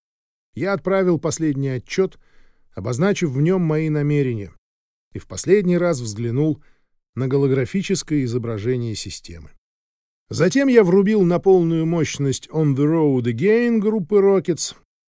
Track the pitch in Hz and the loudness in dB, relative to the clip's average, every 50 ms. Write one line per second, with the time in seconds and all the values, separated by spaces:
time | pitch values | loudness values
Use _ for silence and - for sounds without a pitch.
0 | _ _ _ _ _ _ _ _ _ _ _ 107 151 196 202 180 - 185 190 190 | _ _ _ _ _ _ _ _ _ _ _ -6 -4 -4 -4 -4 -2 -2 0 0
1 | 190 180 170 147 - 160 - - 160 156 139 139 139 135 131 123 - - - - | 2 0 0 0 -2 -4 -4 -2 -2 -2 -2 -2 -4 -4 -6 -6 -8 -6 -2 -2
2 | 190 185 - - _ _ _ - - - _ _ _ _ _ - 92 117 120 117 | -2 -2 -4 -14 _ _ _ -20 -20 -20 _ _ _ _ _ -10 -6 -6 -2 0
3 | 175 202 196 - 185 151 123 135 147 170 190 190 175 156 156 156 160 156 151 147 | 0 0 0 0 -2 -2 0 0 0 2 2 0 0 0 0 -2 -2 -2 -2 -2
4 | 143 147 147 147 139 127 117 107 98 85 - _ _ _ _ _ _ _ _ _ | 0 0 0 0 0 0 -2 -6 -8 -12 -16 _ _ _ _ _ _ _ _ _
5 | _ _ _ - - - 92 87 - - 190 214 190 180 180 175 175 175 165 123 | _ _ _ -16 -14 -12 -12 -8 0 2 2 2 4 2 0 0 0 0 -2 -2
6 | 120 110 104 107 117 117 117 135 151 156 147 - - - _ _ _ _ _ _ | -6 -8 -8 -6 -6 -4 -2 0 0 0 -2 -4 -8 -20 _ _ _ _ _ _
7 | _ _ _ 117 131 131 135 139 139 135 131 135 127 - - 196 180 - 190 - | _ _ _ -6 -4 -2 0 0 2 2 0 0 -2 -2 -4 -6 -2 -2 -4 -4
8 | - - 151 147 131 120 117 123 110 117 113 101 95 123 131 123 117 117 104 - | -2 -2 -2 -2 -2 -2 -4 -4 -4 -6 -8 -4 -4 -2 -2 -2 -4 -6 -8 -8
9 | - 98 - - - - 85 85 76 - - _ _ _ _ _ _ _ _ _ | -10 -12 -14 -16 -16 -18 -20 -18 -20 -20 -20 _ _ _ _ _ _ _ _ _
10 | _ _ _ _ _ _ - 110 156 185 - 269 277 269 247 233 208 170 180 202 | _ _ _ _ _ _ -2 0 0 2 2 2 2 6 6 6 6 6 4 4
11 | 196 202 220 208 185 170 175 170 - 190 190 185 170 165 165 165 160 165 170 170 | 4 4 2 2 4 2 2 2 4 4 4 4 4 2 0 0 0 0 0 0
12 | 151 - - - 143 139 127 - - - - 156 156 147 135 131 143 151 165 165 | -2 -2 -2 -4 -2 -2 -2 -4 -8 -6 -4 0 0 2 2 2 2 2 2 2
13 | 156 147 135 127 117 123 120 113 160 202 214 233 240 240 233 220 196 220 214 220 | 2 2 2 0 0 -2 -2 0 2 2 2 2 2 2 0 0 0 0 -2 -2
14 | 170 - 208 202 196 196 196 190 - - 160 - - - - - _ _ _ _ | -2 0 2 4 4 4 2 2 0 -2 -4 -4 -4 -10 -10 -16 _ _ _ _
15 | _ | _